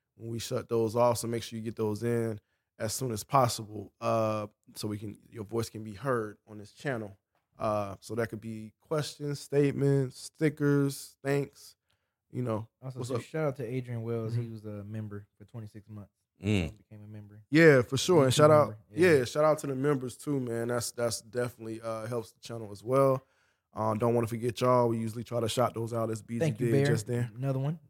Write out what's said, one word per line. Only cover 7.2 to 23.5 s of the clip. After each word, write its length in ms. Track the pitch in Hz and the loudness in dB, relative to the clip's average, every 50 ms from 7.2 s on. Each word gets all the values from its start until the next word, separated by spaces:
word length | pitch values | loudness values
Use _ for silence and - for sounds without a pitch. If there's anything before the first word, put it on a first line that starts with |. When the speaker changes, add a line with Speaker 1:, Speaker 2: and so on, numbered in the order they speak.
| _ _ _ _ _ _ _ - | _ _ _ _ _ _ _ -6
Speaker 1:
Uh, 340 | 110 110 107 104 101 98 95 - | -4 -2 -2 -2 -2 -4 -8 -12
so 160 | - - 110 | -12 -8 -4
that 140 | 117 117 - | -4 -4 -4
could 120 | 117 107 | -4 -10
be 320 | 113 113 110 110 110 110 _ _ _ | -10 -10 -12 -12 -14 -16 _ _ _
questions, 520 | - 160 151 143 - - - 147 147 143 - | -4 -4 -4 -4 -4 -8 -8 -6 -6 -6 -6
statements, 920 | - - 139 143 147 139 131 127 139 139 139 139 131 127 - - - - _ | -6 0 2 4 4 4 2 2 2 4 4 2 2 -2 -6 -12 -18 -14 _
stickers, 800 | - 160 151 156 - 143 143 143 143 139 139 139 - - - - _ - | 0 0 0 0 2 2 2 4 4 2 2 -2 -6 -14 -16 -16 _ -4
thanks, 520 | 139 143 143 139 - _ - - - - _ _ _ _ _ _ _ _ _ _ _ | -2 0 0 -2 -4 _ -20 -20 -20 -20 _ _ _ _ _ _ _ _ _ _ _
you 100 | - 123 | -6 -6
know, 260 | 123 117 110 104 113 - _ _ | -4 -2 -2 -4 -6 -8 _ _
Speaker 2:
Also, 180 | 127 131 127 127 | -16 -14 -12 -10
Speaker 1:
what's 100 | 127 117 | -8 -6
Speaker 2:
so 60 | - | -6
Speaker 1:
up? 60 | 113 | -6
Speaker 2:
shout 260 | - - - 160 156 | -6 -6 -6 -4 -2
out 100 | 143 135 | -2 -4
to 80 | - 123 | -4 -8
Adrian 380 | 110 127 131 123 123 120 117 113 | -6 -6 -6 -6 -6 -6 -6 -4
Wells. 300 | 117 117 113 113 110 117 | -4 -4 -4 -4 -2 -2
He 80 | 120 | -4
Speaker 1:
Mm-hmm. 100 | 117 113 113 | -4 -4 -8
Speaker 2:
was 120 | 107 104 | -12 -12
a 180 | 107 104 104 101 | -12 -12 -10 -10
member 420 | 101 110 110 107 104 104 101 101 _ _ | -10 -8 -8 -8 -8 -10 -12 -14 _ _
for 80 | - 104 | -20 -20
twenty-six 420 | - - 117 107 104 - 107 - 107 | -18 -16 -14 -14 -14 -16 -18 -20 -18
months. 220 | 107 104 95 - _ _ _ _ _ - 95 | -18 -18 -18 -18 _ _ _ _ _ -6 -2
Speaker 3:
Mm. 260 | 101 107 92 82 71 | 0 0 0 0 -2
Speaker 2:
So 60 | - - _ - | -6 -12 _ -20
became 140 | 110 104 104 | -20 -20 -18
a 40 | |
member. 340 | 107 107 107 104 104 104 107 - - | -18 -16 -18 -18 -18 -20 -20 -6 2
Speaker 1:
Yeah, 300 | 139 156 165 156 139 127 117 | 6 8 10 10 10 8 6
for 140 | - 139 | 2 -2
sure. 260 | 127 - - 180 156 135 | -2 2 4 6 6 6
And 80 | 127 | 6
Speaker 2:
YouTube 40 | 117 | 6
Speaker 1:
shout 160 | 143 151 151 | 8 8 8
out, 160 | 156 151 139 - | 10 8 6 4
Speaker 2:
member. 80 | 110 110 - _ 107 | 0 -10 -16 _ 0
Yeah. 180 | 151 180 180 156 | 4 6 6 6
Speaker 1:
yeah, 80 | 131 120 | 6 4
shout 180 | 113 - 151 156 | 2 0 2 4
out 120 | 156 147 147 | 4 4 2
to 80 | - | 0
the 80 | 139 131 | -4 -4
members 420 | 131 135 147 147 127 127 120 - | 0 2 2 2 0 -2 -6 -10
too, 220 | - - 151 143 135 | -8 -6 -2 -2 -2
man. 300 | 123 120 113 117 117 120 | -2 -2 -4 -4 -2 -2
That's, 220 | 123 120 - - | -2 -2 -4 -4
that's 300 | - 123 120 117 107 - | -4 -2 -2 -2 -2 -4
definitely, 600 | - 110 107 123 120 113 - - 113 113 110 110 113 | -10 -8 -4 -4 -4 -4 -6 -10 -12 -10 -10 -8 -8
uh, 240 | 113 113 110 110 | -8 -6 -6 -6
helps 240 | 113 123 117 107 - | -6 -6 -6 -6 -8
the 80 | - _ | -14 _
channel 320 | - - 117 113 110 101 | -16 -12 -10 -10 -10 -12
as 120 | 104 101 101 | -12 -10 -4
well. 400 | 117 131 135 135 135 131 131 - _ _ _ _ _ | 0 2 4 4 4 4 2 -2 _ _ _ _ _